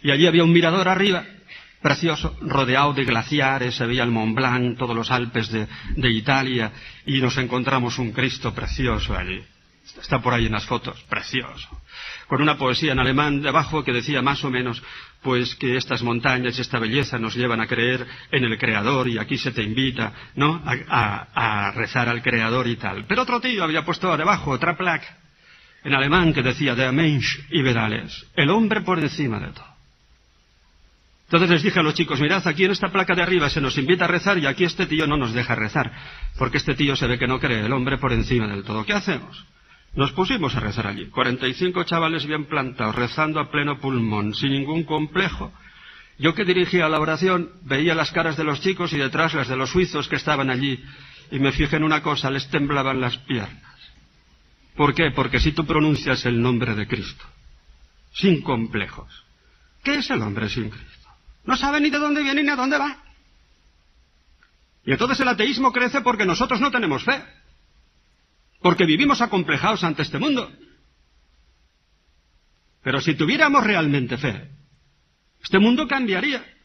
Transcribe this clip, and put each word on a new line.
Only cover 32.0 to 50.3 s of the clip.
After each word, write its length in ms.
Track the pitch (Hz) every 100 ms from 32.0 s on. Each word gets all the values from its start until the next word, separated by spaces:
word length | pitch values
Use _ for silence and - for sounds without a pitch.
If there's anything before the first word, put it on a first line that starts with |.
| 160 135
"Mirad, 260 | 147 190 175
aquí 180 | 151
en 60 | 190
esta 220 | 190 190
placa 220 | 196 185
de 80 | 175
arriba 280 | 175 180 143
se 100 | 160
nos 160 | 135 147
invita 280 | 135 180
a 40 | 170
rezar 300 | 170 196 190
y 80 | 143
aquí 180 | 131
este 220 | 175 180 160
tío 220 | 156 151
no 80 | 147
nos 180 | 120
deja 220 | 117 120 110
rezar, 360 | 107 156 117 - - - - -
porque 200 | 127 139
este 160 | -
tío 200 | 127 143
se 140 | 135 120
ve 100 | 120
que 80 | 127
no 140 | 131
cree, 260 | 139 110 107
el 60 |
hombre 260 | 135 127 135
por 140 | 131
encima 340 | 113 110 123 107
del 160 | 101
todo. 240 | 98 107 107
¿Qué 60 |
hacemos?". 500 | 208 220 139 - - - _ _ - _
Nos 160 | - 135
pusimos 420 | 139 185 254 143 117
a 40 |
rezar 260 | 107 101 101
allí, 220 | 101 87
cuarenta 380 | - 127 123 127
y 60 |
cinco 300 | - 185 180
chavales 420 | 170 170 160 160
bien 220 | 147 156 147
plantados, 480 | 151 131 - 107
rezando 460 | 110 123 - 156 156
a 100 | 147
pleno 280 | 151 143 135
pulmón, 560 | 135 127 110 104 104
sin 180 | 104 139
ningún 320 | 135 139 160
complejo. 680 | 156 156 151 185 190 - 185 - - - - - - -
Yo 160 | 147
que 120 | 165 185
dirigía 420 | 180 175 180 156
la 100 | 156
oración, 520 | 156 156 185 180 170 -
veía 340 | 131 139 165
las 160 | 160 147
caras 280 | 175 165 151
de 60 |
los 180 | 156 143
chicos 320 | 190 185 175
y 20 | 147
detrás 380 | 135 147 160
las 140 | 156 123
de 80 | 131
los 100 | 131
suizos 400 | 180 175 151 -
que 80 | 143
estaban 320 | -